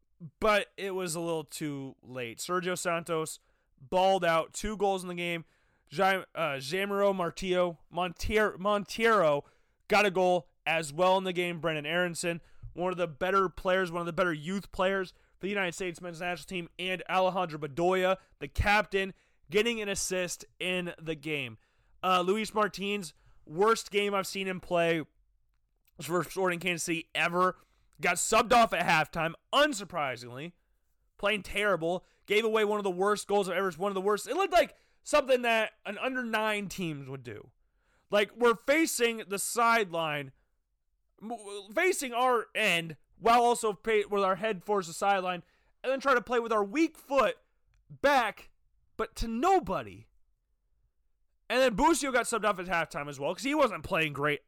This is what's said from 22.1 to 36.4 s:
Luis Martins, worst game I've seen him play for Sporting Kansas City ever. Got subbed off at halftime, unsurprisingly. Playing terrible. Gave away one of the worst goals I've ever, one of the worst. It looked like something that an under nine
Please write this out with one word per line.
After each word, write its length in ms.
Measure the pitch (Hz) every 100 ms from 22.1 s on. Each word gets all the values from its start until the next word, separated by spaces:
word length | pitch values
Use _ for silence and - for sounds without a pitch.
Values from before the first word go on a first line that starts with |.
| 185
Luis 340 | 180 214 214 214
Martins, 580 | 208 - 196 202 165 - _ - -
worst 460 | 156 214 220 -
game 220 | 202 202
I've 140 | 202 185
seen 180 | 196 190
him 140 | 185
play 440 | - 175 170 165 143 _ _ _ _ _ _ _ _ -
for 200 | 151 175
Sporting 360 | 147 180 185 175
Kansas 240 | 185 170
City 240 | - 165 - -
ever. 400 | 160 175 185 180 _ _ _ -
Got 160 | 165 175
subbed 340 | - 220 233
off 220 | 240 226
at 120 | 175 175
halftime, 480 | 165 151 170 165 160 _
unsurprisingly. 960 | 247 302 226 196 175 143 120 120 123 165 - _ _ _ _ _ -
Playing 260 | 202 214
terrible. 600 | 190 202 208 180 160 180 - _ -
Gave 180 | 202
away 220 | 226 220 208
one 120 | 208
of 60 |
the 80 | 202
worst 340 | 180 196 202 -
goals 220 | 202 190
I've 60 | 175
ever, 160 | 190
one 180 | 151 196
of 60 | 190
the 60 |
worst. 260 | 190 208 196
It 80 | 294
looked 180 | 381
like 220 | 349 285 - _ _
something 420 | - 294 269 254
that 280 | 240 226 214 - -
an 120 | 208
under 260 | 254 262
nine 440 | 233 220